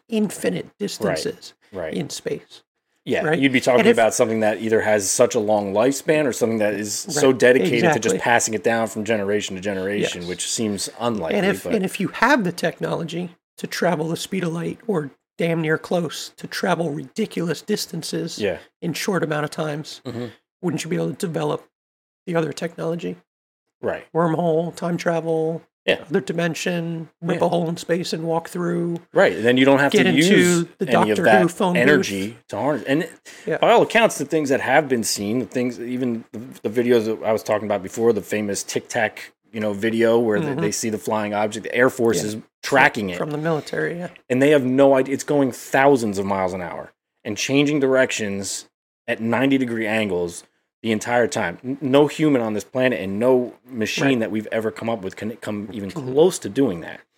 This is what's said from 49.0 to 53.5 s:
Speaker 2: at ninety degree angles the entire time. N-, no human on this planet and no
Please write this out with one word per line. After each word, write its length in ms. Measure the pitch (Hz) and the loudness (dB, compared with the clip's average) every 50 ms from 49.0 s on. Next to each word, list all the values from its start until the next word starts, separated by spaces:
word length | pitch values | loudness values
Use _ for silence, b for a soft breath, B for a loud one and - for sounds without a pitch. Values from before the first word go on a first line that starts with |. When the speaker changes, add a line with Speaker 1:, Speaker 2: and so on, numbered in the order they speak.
| _ - | _ -8
Speaker 2:
at 120 | 117 - | -6 -4
ninety 380 | 113 117 117 117 131 139 139 135 | -2 -2 0 2 2 2 2 2
degree 300 | 131 120 117 113 110 107 | 0 -2 -4 -4 -4 -2
angles 560 | 110 110 110 104 92 87 87 85 82 - - _ _ _ _ _ _ _ - | -2 0 0 0 -2 -2 -2 -4 -6 -10 -18 _ _ _ _ _ _ _ -2
the 80 | 113 | -2
entire 360 | 110 104 - 120 120 123 117 107 | -2 -2 0 0 2 2 2 2
time. 320 | - 113 107 85 87 87 - | 0 -2 -4 -4 -6 -8 -8
N-, 140 | 123 135 - | -10 -8 -6
no 280 | 156 131 127 139 151 143 | -2 2 4 6 4 4
human 340 | - - 156 156 143 123 | 2 0 2 2 2 2
on 120 | 117 110 107 | 2 0 -2
this 100 | 104 - | -4 -6
planet 360 | - _ 127 127 131 123 82 | -6 _ 0 0 0 0 0
and 200 | 90 98 98 101 | -4 -4 -4 0
no 340 | 117 127 131 127 123 113 | 2 4 4 4 2 -2